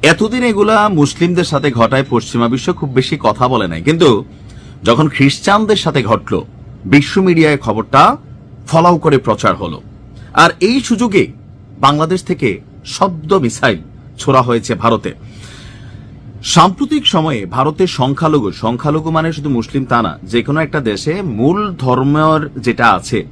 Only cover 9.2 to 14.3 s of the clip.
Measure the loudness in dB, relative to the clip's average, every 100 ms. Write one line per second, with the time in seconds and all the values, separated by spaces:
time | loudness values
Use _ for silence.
9.2 | 0 0 0 -2 -6 -12 -16 -20 -20 -20
10.2 | -6 2 2 4 0 0 0 0 2 2
11.2 | 0 -6 -20 -20 -20 0 2 2 0 -2
12.2 | -4 -2 -2 -4 -10 -20 -14 -2 -2 -2
13.2 | -2 0 0 0 -2 -2 -8 -20 -20 -8
14.2 | 2